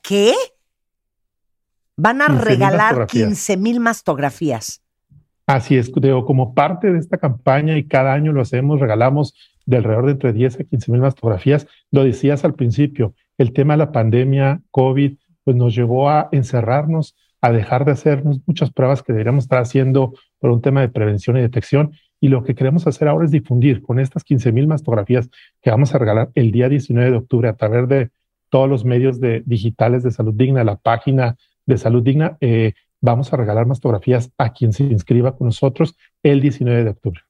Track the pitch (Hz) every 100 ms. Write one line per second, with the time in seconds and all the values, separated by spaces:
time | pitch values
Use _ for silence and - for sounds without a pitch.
0 | - 202 208 415 508 _ _ _ _ _
1 | _ _ _ _ _ _ _ _ _ -
2 | 180 262 294 - 220 123 196 175 214 127
3 | 107 240 110 202 - 190 214 240 233 220
4 | - 143 139 - 160 117 - - _ _
5 | _ _ _ _ - 135 - 135 120 -
6 | 135 131 120 135 127 - 147 175 208 175
7 | 156 180 151 120 - 135 151 156 147 135
8 | 135 139 151 147 120 123 139 147 131 107
9 | 123 143 147 - _ _ - 123 107 110
10 | 131 139 131 107 127 127 151 127 - 120
11 | 135 131 113 95 135 147 147 _ _ 139
12 | 135 117 139 143 175 135 120 107 147 147
13 | 113 - _ - 123 - 139 151 151 143
14 | 110 117 131 135 135 147 - - 131 131
15 | 143 139 _ _ - 123 120 113 120 127
16 | 143 151 151 143 131 127 110 131 151 160
17 | 147 _ _ _ 123 117 101 127 143 139
18 | 160 143 147 135 - - 156 - 131 135
19 | - 113 107 139 123 127 120 135 131 135
20 | 131 - _ _ 127 120 139 135 127 123
21 | 107 104 - 127 120 120 - 139 147 -
22 | _ _ 139 135 120 123 131 165 170 131
23 | 151 156 165 147 120 123 131 117 - 123
24 | 135 175 - 139 123 113 147 156 - 113
25 | 98 123 123 - _ _ - 113 139 135
26 | 110 107 113 - 117 107 123 143 - 120
27 | 123 120 127 123 120 104 107 120 127 139
28 | 117 - _ _ _ 135 135 135 120 123
29 | 131 123 127 113 117 117 110 - 113 123
30 | 123 107 110 107 131 135 110 104 - 113
31 | - 135 123 120 _ _ - 123 117 120
32 | 120 139 160 160 131 113 110 - _ _
33 | 123 117 139 - 107 107 120 139 135 104
34 | - 123 123 - 123 - 120 104 139 113
35 | - 120 123 - 123 - 139 135 160 -
36 | _ _ 151 143 139 120 123 120 113 98
37 | - 85 _